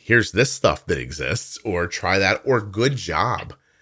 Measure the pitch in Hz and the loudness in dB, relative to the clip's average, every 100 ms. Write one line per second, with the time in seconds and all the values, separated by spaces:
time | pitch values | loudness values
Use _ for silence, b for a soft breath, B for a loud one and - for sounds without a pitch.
0 | - 107 107 95 131 - 110 73 - 80 | 2 2 4 2 2 2 0 0 -2 -4
1 | 62 80 65 101 - - 117 87 87 - | -4 -6 -4 -4 -6 -10 -4 -2 -2 -4
2 | 90 95 95 - - 123 104 98 127 135 | -2 2 2 0 2 0 0 0 0 0
3 | 87 78 110 110 - - _ _ | -2 0 0 -2 -8 -16 _ _